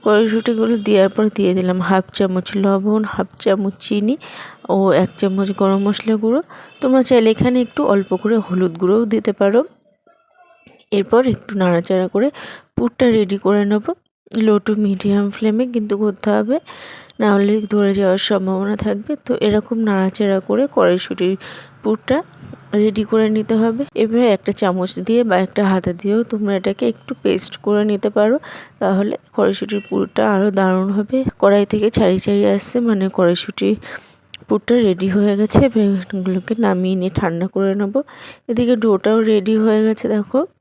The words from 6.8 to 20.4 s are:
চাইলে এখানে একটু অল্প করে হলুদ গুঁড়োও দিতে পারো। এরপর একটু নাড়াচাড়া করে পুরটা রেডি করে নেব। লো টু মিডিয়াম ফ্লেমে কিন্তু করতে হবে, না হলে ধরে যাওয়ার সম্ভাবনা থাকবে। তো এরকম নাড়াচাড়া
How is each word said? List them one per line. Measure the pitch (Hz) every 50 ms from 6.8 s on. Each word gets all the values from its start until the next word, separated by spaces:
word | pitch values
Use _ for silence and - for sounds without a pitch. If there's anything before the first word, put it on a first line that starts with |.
| - 254 262 262
চাইলে | 254 254 262 240 220 220
এখানে | 220 - - 247 247 254 247
একটু | - - - 294 -
অল্প | 202 202 190 - 185
করে | 180 - 214 226 226 202
হলুদ | - 180 185 185 180 165 170
গুঁড়োও | 185 180 202 220 233 208
দিতে | 226 220 208 226
পারো। | 202 _ 202 196 202 240 302 - - _ _ _ _ _ _ _ _ _ _ _ _ _ _ _ _ _ _ - _ _ _ _
এরপর | - 202 196 - - 233 262 262
একটু | 220 - - - 214 202
নাড়াচাড়া | 185 180 175 170 170 - 190 185 185 185
করে | - 202 233 285 - - - - - - _ _
পুরটা | _ - 240 240 - _ 262 240
রেডি | 226 220 208 180 196 196
করে | - 190 202 208 202
নেব। | 202 208 214 208 - 359 _ _ _ _ _ _ _
লো | - 220 220 220 208 208
টু | - - 214 214 214
মিডিয়াম | 196 196 185 - 202 202 202 202 202
ফ্লেমে | 202 - 220 214 214 220 254 254
কিন্তু | 240 233 214 208 202
করতে | 202 214 214 190 - - 214
হবে, | 208 214 214 214 262 320 _ - - - - - - - - - - -
না | 220 208
হলে | 202 202 202 202 214 220 214 202
ধরে | 208 208 202 196 196
যাওয়ার | 196 196 185 185 196 - -
সম্ভাবনা | 208 196 190 190 190 190 196 202 208
থাকবে। | 208 - 214 202 202 220 - 302 285 _
তো | - 247 -
এরকম | - 214 208 214 208 - 240 226 226 214
নাড়াচাড়া | 202 190 190 190 185 - 214 202 196 190